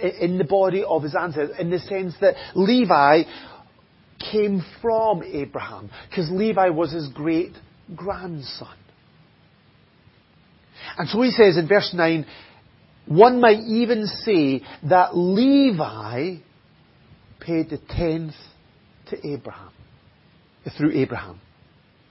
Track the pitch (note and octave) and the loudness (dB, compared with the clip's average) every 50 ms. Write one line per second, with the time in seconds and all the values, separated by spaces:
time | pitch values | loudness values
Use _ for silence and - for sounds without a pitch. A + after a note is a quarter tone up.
0 | - F3+ - - E3+ F3 F#3 F#3 G3 - G3+ G3 F#3+ F#3 F3 G3 G3+ G3 E3+ D#3 | -6 -6 -4 -2 -4 -2 0 -2 -2 0 2 2 2 2 0 -2 -2 -2 -2 -2
1 | D3+ D3 D#3 F3 E3+ F3 C3+ D3+ C#3+ D3+ - - F3 E3+ F3+ F3 - - G3 F#3+ | -2 -2 -4 -4 -4 -4 -4 -4 -6 -6 -6 -6 -4 -4 -4 -4 -4 -6 -8 -6
2 | F#3+ F3 D3+ - G3 F#3 F3+ - - - - F3+ G3 G3 B3 B3+ A#3+ F3+ F3 D3 | -6 -8 -6 2 2 2 2 2 -10 -6 -2 0 2 4 4 4 4 4 4 6
3 | C#3 C#3+ D#3 E3+ D3+ - - - - - - - - _ _ _ _ _ _ _ | 6 6 6 6 4 0 -8 -20 -20 -20 -20 -20 -20 _ _ _ _ _ _ _
4 | _ _ _ - - - - G#3+ G#3 G#3 G3+ F#3 D3+ - - - - A3+ A3+ A3 | _ _ _ -16 -14 -4 -2 -2 0 0 -2 -2 -4 -6 -14 -8 -4 -2 0 0
5 | A3 G#3+ G3+ E3 - - - D3 C#3 - - D3 - G#2+ A2 G2 G#2 G2+ - - | 0 0 0 -2 -4 -8 -8 -8 -8 -8 -8 -12 -12 -12 -14 -16 -18 -18 -20 -20
6 | - - - F#3+ E3 D3+ F#3 F#3 G#3+ A3 G3 G3 F#3+ F#3 D#3+ D#3 E3+ C#3+ D#3+ E3+ | -20 -8 -6 -6 -4 -4 -2 -2 0 0 2 2 2 2 2 0 -2 -2 -4 -8
7 | D3+ C3+ A#2+ D3+ D3 E3 D#3+ E3 F#3 - - - - _ _ _ _ - F3 D3+ | -10 -10 -10 -6 -4 -2 0 -2 -2 -4 -8 -20 -20 _ _ _ _ -20 -18 -12
8 | F3 G3 F#3+ F3 F#3 F3+ E3 D3 B2+ - - - A#2+ - - _ _ _ _ _ | -10 -10 -10 -10 -10 -12 -12 -12 -14 -14 -16 -16 -18 -20 -20 _ _ _ _ _
9 | _ _ _ _ _ _ _ _ _ _ _ _ _ _ _ _ _ _ _ _ | _ _ _ _ _ _ _ _ _ _ _ _ _ _ _ _ _ _ _ _
10 | _ _ _ _ _ _ _ _ _ _ _ _ _ _ _ - - - - - | _ _ _ _ _ _ _ _ _ _ _ _ _ _ _ -20 -20 -18 -12 -10
11 | E3+ - - A3 B3+ B3 - A#3 G#3+ G3 D#3 F3 E3 D3 G3+ G3+ - - F3+ F3 | -8 -4 -2 0 0 2 6 6 6 6 6 2 2 2 2 2 2 0 -2 0
12 | E3 E3 E3 D#3+ C#3+ - - - - - - _ _ _ _ _ _ _ _ _ | 0 2 2 0 -4 -8 -14 -20 -20 -20 -20 _ _ _ _ _ _ _ _ _
13 | _ - D3+ E3+ A3+ B3+ B3+ B3 A#3+ A3+ G#3+ A3 A3 A#3 G#3+ A#3 A#3+ A3 A#3+ G#3+ | _ -2 6 8 8 8 8 6 6 6 6 4 2 -4 -2 0 0 0 0 -2
14 | G#3+ G3 - - - A3+ G3+ E3 D3 C3+ C3+ B2 - - - - D#3+ C#3+ F#3 F3+ | -2 -6 -8 -8 -4 0 2 2 2 2 0 -4 -6 -12 -20 -10 -2 2 4 4
15 | F3+ - - F3 F3 F3+ G3 G#3+ B3+ C4+ C#4 C#4 C#4 C4 G3+ D#3 D3 G#2+ A2 G#2+ | 4 2 0 -2 0 0 2 2 4 4 4 4 4 4 2 0 -4 -6 -6 -10
16 | G#2+ G#2+ A#2+ B2+ D#3 F#3+ F3+ D3+ - _ _ _ _ _ _ _ _ _ _ _ | -10 -8 -6 -6 -6 -6 -8 -10 -16 _ _ _ _ _ _ _ _ _ _ _
17 | _ _ - _ _ _ - _ - E3 E3+ D#3+ D#3 - D3 C3+ - - - - | _ _ -20 _ _ _ -20 _ -8 -4 -4 -4 -4 -4 -8 -12 -12 -8 -6 -4
18 | F3 D#3+ D#3+ E3 E3 D#3 D3 - - - _ _ _ _ _ _ _ _ _ _ | -2 -2 -2 -4 -6 -10 -12 -16 -20 -20 _ _ _ _ _ _ _ _ _ _
19 | _ - - - - D3+ C#3+ B2 - A2 - - G2 F2+ _ _ - _ _ _ | _ -14 -12 -10 -8 -10 -10 -10 -10 -14 -18 -18 -20 -20 _ _ -20 _ _ _
20 | _ _ _ _ _ _ _ _ _ _ _ _ - - - - D3 D#3 - C#3+ | _ _ _ _ _ _ _ _ _ _ _ _ -16 -16 -8 -2 -2 -2 0 0
21 | C3+ - A#2+ G2+ G2 F#2 F2 - _ _ _ _ _ _ _ _ _ _ _ _ | -2 -2 -4 -12 -12 -14 -20 -20 _ _ _ _ _ _ _ _ _ _ _ _
22 | _ _ | _ _